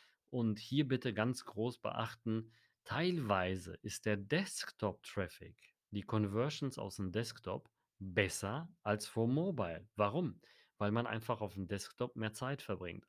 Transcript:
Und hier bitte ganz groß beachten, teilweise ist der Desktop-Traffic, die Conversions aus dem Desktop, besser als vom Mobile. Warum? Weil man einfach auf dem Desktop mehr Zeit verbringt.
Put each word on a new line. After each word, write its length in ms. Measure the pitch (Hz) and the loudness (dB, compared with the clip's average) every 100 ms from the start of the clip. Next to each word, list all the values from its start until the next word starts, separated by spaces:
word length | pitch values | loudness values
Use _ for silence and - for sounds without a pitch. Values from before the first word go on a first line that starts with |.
| - _ _ | -20 _ _
Und 300 | 127 113 107 | 0 2 2
hier 300 | - 135 143 | 2 2 4
bitte 260 | 127 127 | 2 2
ganz 300 | 101 117 123 | 2 2 2
groß 340 | - - 117 123 | -4 -2 -2 -2
beachten, 720 | 113 117 113 - 113 110 113 - _ _ | -4 -2 -2 -4 -2 -2 -2 -14 _ _
teilweise 920 | - 123 180 175 117 98 92 95 90 87 | -4 0 2 2 2 2 4 0 -4 -8
ist 220 | 107 - | -8 -4
der 120 | 110 104 | 0 0
Desktop-Traffic, 1600 | 101 160 196 - - - 104 - - - 90 - - - - _ _ | 2 0 0 -6 -10 -2 -2 -2 -6 -4 -4 -6 -16 -18 -20 _ _
die 100 | 101 | -6
Conversions 760 | - 110 104 104 139 147 135 - | 0 2 2 2 0 0 -4 -4
aus 180 | 104 - | -6 -4
dem 160 | 95 | -2
Desktop, 580 | 104 117 - 90 95 - _ _ _ | -2 -2 -6 -6 -6 -8 _ _ _
besser 720 | 95 90 95 - 98 131 170 - | 0 4 4 2 -2 -4 -6 -6
als 240 | 104 107 - | 0 0 0
vom 260 | 113 113 | 0 2
Mobile. 560 | 139 185 143 90 82 95 | 4 2 0 -2 -4 -8
Warum? 460 | - 104 139 160 - - - _ _ | 2 4 4 0 -4 -14 -20 _ _
Weil 120 | 104 | 2
man 160 | 110 120 | 2 2
einfach 340 | 113 113 117 | -2 -2 -2
auf 140 | 104 | -2
dem 140 | 98 92 | -4 -4
Desktop 480 | 98 - - 123 - | -4 -6 -4 -4 -2
mehr 160 | 110 | -4
Zeit 280 | 107 127 139 | -2 -4 -4
verbringt. 460 | - 92 90 92 | -4 -4 -4 -8